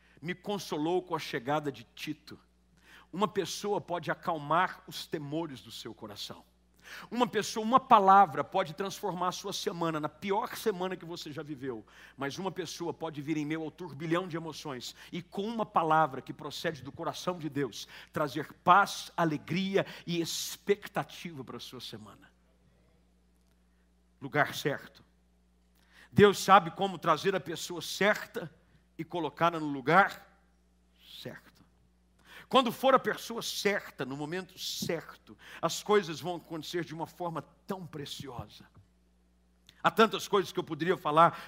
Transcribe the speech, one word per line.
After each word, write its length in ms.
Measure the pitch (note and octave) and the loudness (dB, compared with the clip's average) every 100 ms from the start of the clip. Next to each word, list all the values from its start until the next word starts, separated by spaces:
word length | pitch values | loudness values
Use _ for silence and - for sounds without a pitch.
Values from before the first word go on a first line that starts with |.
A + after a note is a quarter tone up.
| _ - | _ -14
me 140 | D#3 F3+ | -10 -8
consolou 680 | - G3+ - D3+ D3+ F3+ | -4 -6 -4 -2 0 0
com 140 | F3+ D#3+ | 0 -6
a 40 | |
chegada 520 | - C#3+ A#2+ D3+ D3 | -4 -6 0 -2 -2
de 140 | C3+ A#2+ - | -8 -12 -14
Tito. 420 | - D3+ - G2+ _ _ _ _ - - - | -10 -10 -12 -20 _ _ _ _ -20 -20 -12
Uma 160 | F3 G#3 | -2 -2
pessoa 500 | - E3+ - G#3 G3 | 0 -4 -4 -2 -2
pode 320 | - E3+ D#3 | -2 -6 -4
acalmar 720 | D#3+ - E3 C#3+ D#3+ F3+ - - | -6 -4 -4 2 2 2 -2 -14
os 220 | - - | -14 -8
temores 540 | E3+ C#3+ D#3 E3 B2+ | -8 -4 -4 -4 -8
do 100 | G#2+ | -14
seu 240 | - A#2 G#2+ | -14 -14 -14
coração. 480 | A2 G2+ - A2+ - _ _ _ - - - | -14 -12 -12 -14 -20 _ _ _ -18 -16 -6
Uma 160 | A#3 A#3+ | 0 0
pessoa, 360 | G#3+ - A3+ | 0 -4 -2
uma 160 | A3 B3+ | 4 4
palavra 640 | - A3 F#3+ G3 F#3+ C#3+ | 8 8 10 10 8 4
pode 300 | C#3 F#3+ F3 | -2 0 -2
transformar 540 | D#3 G3 - G3+ F3 F3+ | -2 -6 -4 -6 -2 -2
a 40 | |
sua 220 | F3 G3 | -4 -6
semana 460 | - - F3+ E3 D#3 | -4 -4 -2 0 0
na 100 | D3+ | -4
pior 460 | - G3+ G3+ A#3+ - | -6 -2 -2 -2 -4
semana 400 | A3+ F3+ F#3 F#3 | -2 0 -2 -6
que 100 | E3 | -10
você 260 | F3 E3 | -12 -10
já 120 | D3 | -10
viveu. 420 | D3+ C#3+ C3+ A2+ G#2 - - - | -10 -8 -6 -6 -10 -20 -20 -8
Mas 220 | C#3 C3+ | -6 -4
uma 120 | F#3+ | -6
pessoa 400 | E3 E3 - E3+ | -6 -8 -6 -6
pode 300 | C3+ E3 D3+ | -6 -8 -6
vir 160 | C#3 D#3 | -4 -2
em 80 | D3 | -2
meio 160 | D#3+ | -4
ao 80 | D#3 | -6
turbilhão 580 | - F3 C3+ E3 E3+ F#3 | -10 -12 -8 0 0 0
de 80 | E3 | -6
emoções 600 | E3 C#3+ D#3 B2+ - - - | -8 -10 -8 -8 -10 -14 -10
e 100 | F3 | -10
com 220 | - - | -8 -6
uma 220 | G#3 A#3 G#3+ | -4 -2 0
palavra 520 | - E3 D#3 D#3 C3 | 2 6 6 6 0
que 140 | - | -10
procede 480 | D3 D3 - F3 D#3 | -10 -10 -6 -6 -6
do 100 | C3+ | -10
coração 460 | - D#3 - - F3+ | -8 -6 -4 -4 -4
de 100 | D3+ | -4
Deus, 400 | C#3 C3 - - - - | -4 -4 -6 -14 -16 -8
trazer 400 | - D3+ D3+ C#3 - | -4 -2 -4 -8 -2
paz, 480 | - F#3 G3 - - - | 6 8 6 0 -8 0
alegria 720 | E3+ D3 - E3+ F#3+ F#3+ - - - | 0 0 -2 -2 0 0 0 -4 -4
e 140 | E3+ | -2
expectativa 1200 | D#3+ - - - - G3+ - - C#3+ - F3 D#3 | -2 -4 -8 -6 -2 -2 -2 -6 -6 -10 -14 -12
para 140 | B2 A#2+ | -12 -12
a 20 | |
sua 200 | - B2+ | -14 -14
semana. 520 | - A2 G#2 - - _ _ _ _ _ _ _ _ _ _ _ _ _ _ _ _ _ _ - | -14 -14 -16 -20 -20 _ _ _ _ _ _ _ _ _ _ _ _ _ _ _ _ _ _ -14
Lugar 360 | C3+ D3 C#3 - | -2 2 2 2
certo. 480 | D3+ B2+ - - - _ _ _ _ _ _ _ _ - - | -2 -4 -8 -20 -20 _ _ _ _ _ _ _ _ -20 -4
Deus 280 | - G3+ F#3+ | 8 8 8
sabe 320 | - G3 E3 | 8 8 8
como 260 | - G3 E3+ | -4 -4 -2
trazer 380 | E3+ D#3 F#3+ F#3+ | 2 2 2 -2
a 40 | |
pessoa 440 | - D#3+ - F3 | -4 -10 -8 -8
certa 680 | - - G3 G#3 - - E3+ - _ _ _ - | -8 0 2 2 -2 -10 -10 -14 _ _ _ -12
e 60 | |
colocá-la 560 | D#3 F3 D3+ - E3+ E3+ | -8 -4 -4 2 4 4
no 80 | D3+ | 0
lugar 600 | C#3+ B2+ F3 G3 - - _ _ _ _ _ _ _ - - | -4 4 6 6 2 -18 _ _ _ _ _ _ _ -20 -14
certo. 280 | - - - _ _ _ _ _ _ _ - - - | -14 -14 -20 _ _ _ _ _ _ _ -20 -20 2
Quando 220 | B3 B3+ | 4 4
for 240 | F3 C4+ C4 | 4 6 6
a 40 | |
pessoa 440 | G#3+ F3+ - A#3 | 4 -4 -6 -8
certa, 600 | - - G3+ G3 - - | -6 -2 0 0 -4 -8
no 140 | C3 C#3 | -8 -6
momento 400 | D3 F3+ F#3 - | -6 -8 -10 -10
certo, 800 | - - - E3 - - - G#2+ - - | -10 -6 -4 -4 -8 -20 -20 -20 -18 -4
as 220 | E3 - | -4 -4
coisas 360 | - G#3 E3 D3+ | 2 2 2 -6
vão 180 | D#3+ E3+ | -6 -6
acontecer 460 | - D#3+ C#3+ F3 | -8 -12 -6 -6
de 120 | E3 D#3+ | -6 -8
uma 100 | D#3 | -10
forma 380 | - F3 D3+ - _ - | -6 -6 -6 -10 _ -12
tão 180 | F#3+ E3+ | -10 -10
preciosa. 800 | D3+ C#3+ - C3+ A#2+ G#2 - - - - _ _ _ _ _ _ _ _ - | -12 -12 -10 -12 -12 -12 -14 -20 -20 -20 _ _ _ _ _ _ _ _ -2
Há 80 | E3 | 0
tantas 360 | E3 A3 F3+ - | 4 4 4 0
coisas 240 | G3+ F3+ | 0 0
que 60 | - | -4
eu 60 | |
poderia 340 | C#3+ D3+ E3+ F3+ | -6 -2 0 0
falar 420 | D#3 D3+ E3+ - | 2 6 6 6